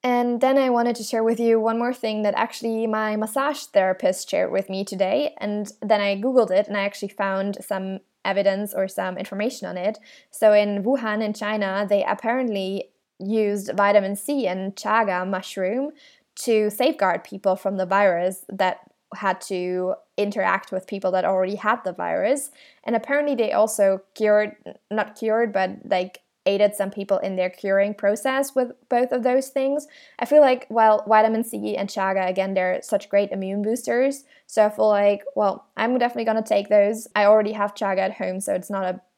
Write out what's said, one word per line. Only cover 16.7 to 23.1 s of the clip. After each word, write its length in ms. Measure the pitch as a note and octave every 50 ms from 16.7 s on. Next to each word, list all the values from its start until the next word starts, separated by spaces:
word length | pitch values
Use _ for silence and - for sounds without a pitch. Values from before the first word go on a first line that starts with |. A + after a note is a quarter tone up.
safeguard 520 | G#3 - A#3+ D4 D#4 - G3+ F#3 E3+ E3+ -
people 320 | - - G3 - G3 F#3
from 220 | F#3+ - G3 G3
the 80 | F#3+ F#3
virus 580 | F3+ G3 G3 G#3 G3 F3 E3+ F3+ F#3 F#3+ - - -
that 320 | G3 F#3+ F#3+ F#3 - - - _ _ _ _ _ -
had 240 | - G#3 G3 F#3+ G3
to 540 | - - G3 F3+ F3+ F3+ F3+ F#3 F#3 F#3 F#3+ - _ _ _
interact 540 | - G#3 G3+ G#3 A3 F#3+ F#3+ F3+ F#3 - -
with 160 | - F#3 F#3
people 240 | - G#3 G3 F#3+ F#3
that 120 | F3+ F#3 F3+
already 320 | F3+ G3 F#3 F#3 F#3 G3+
had 260 | G3+ - G#3+ A#3 A#3 -
the 100 | F#3+ F3
virus. 580 | - F3+ F3 E3 F3+ F#3 A3 C4+ C#4+ C#4 - _ _ - - _ _ _
And 120 | - A#3+
apparently 380 | A3+ A#3 -